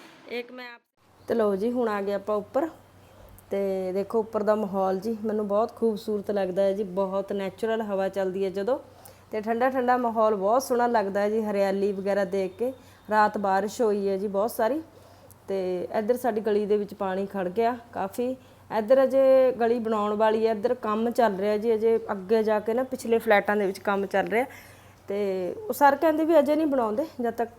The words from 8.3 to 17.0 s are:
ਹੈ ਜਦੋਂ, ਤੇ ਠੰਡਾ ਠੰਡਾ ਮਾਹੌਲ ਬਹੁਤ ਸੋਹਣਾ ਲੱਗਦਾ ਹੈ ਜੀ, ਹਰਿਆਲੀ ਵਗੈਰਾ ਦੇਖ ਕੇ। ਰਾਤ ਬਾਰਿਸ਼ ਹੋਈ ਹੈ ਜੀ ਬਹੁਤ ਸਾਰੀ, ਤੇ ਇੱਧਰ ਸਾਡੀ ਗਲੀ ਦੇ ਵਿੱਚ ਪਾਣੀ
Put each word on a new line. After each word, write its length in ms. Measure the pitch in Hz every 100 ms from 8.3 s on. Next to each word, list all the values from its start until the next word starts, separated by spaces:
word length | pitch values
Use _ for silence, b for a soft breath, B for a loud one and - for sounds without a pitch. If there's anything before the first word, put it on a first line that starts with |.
| 185
ਹੈ 60 | 196
ਜਦੋਂ, 280 | 185 202 285 - B B B B
ਤੇ 100 | 214
ਠੰਡਾ 280 | 214 233 262
ਠੰਡਾ 260 | 254 247 247
ਮਾਹੌਲ 360 | 240 226 214 208
ਬਹੁਤ 260 | 196 247
ਸੋਹਣਾ 240 | 269 240 240
ਲੱਗਦਾ 320 | 233 196 196
ਹੈ 100 | 208
ਜੀ, 120 | 220
ਹਰਿਆਲੀ 500 | 214 202 196 196 196
ਵਗੈਰਾ 320 | 196 196 196 190
ਦੇਖ 300 | 196 185 -
ਕੇ। 140 | 240 262 B B -
ਰਾਤ 280 | 214 214 214
ਬਾਰਿਸ਼ 420 | 196 190 208 208
ਹੋਈ 280 | 226 208 196
ਹੈ 80 | 190
ਜੀ 120 | 208
ਬਹੁਤ 220 | 196 226
ਸਾਰੀ, 300 | - 226 302 320 B B B B - -
ਤੇ 100 | 196 185 180 - -
ਇੱਧਰ 180 | 214 247
ਸਾਡੀ 240 | 247 214
ਗਲੀ 240 | 214 208 202
ਦੇ 100 | 208
ਵਿੱਚ 180 | 196
ਪਾਣੀ 320 | 202